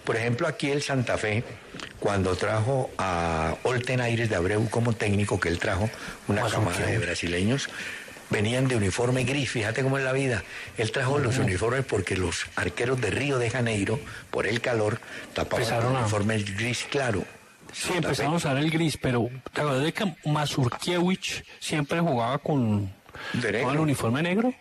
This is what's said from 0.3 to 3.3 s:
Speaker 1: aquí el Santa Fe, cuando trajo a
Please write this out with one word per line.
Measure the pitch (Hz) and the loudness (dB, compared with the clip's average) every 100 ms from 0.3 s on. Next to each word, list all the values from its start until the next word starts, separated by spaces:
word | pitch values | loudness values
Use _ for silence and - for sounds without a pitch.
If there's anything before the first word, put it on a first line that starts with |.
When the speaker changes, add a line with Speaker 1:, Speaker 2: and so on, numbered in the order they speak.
| 120 170 | 0 -2
Speaker 1:
aquí | 147 147 | 0 0
el | 143 | 0
Santa | - 135 113 90 | 0 0 0 0
Fe, | 107 104 - - - - - - | 0 -2 -4 -12 -14 -14 -14 -4
cuando | 107 101 95 92 | 0 2 2 0
trajo | 104 110 110 135 - - | 0 0 2 0 -2 -2
a | 95 87 85 | 0 0 0